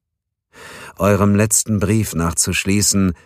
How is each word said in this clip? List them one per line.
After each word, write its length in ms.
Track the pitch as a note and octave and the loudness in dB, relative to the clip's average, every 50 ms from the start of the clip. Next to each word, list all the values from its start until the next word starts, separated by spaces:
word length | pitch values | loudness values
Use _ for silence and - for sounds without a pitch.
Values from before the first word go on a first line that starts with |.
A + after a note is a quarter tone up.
| _ _ _ _ _ _ _ _ _ _ _ - - - - - - - - - | _ _ _ _ _ _ _ _ _ _ _ -20 -20 -20 -20 -20 -20 -20 -8 -2
Eurem 360 | F#2+ G2+ G#2 F#2+ G2+ G2+ G2+ | 0 2 2 4 4 2 4
letzten 460 | G2+ G#2+ A2 - - - - G#2+ G2+ | 2 2 2 0 -2 -2 0 -2 -2
Brief 340 | F#2+ F#2 G#2+ A2 G#2 - - | 0 0 0 0 0 -2 -2
nachzuschließen, 1000 | D#2+ E2+ E2+ E2 - - - F2+ - - G2 G2 G#2 G2+ - - G2+ G2 F#2 E2+ - _ | -2 -2 -2 -2 -2 -2 -2 -2 -2 0 0 0 2 2 0 2 2 2 0 0 -4 _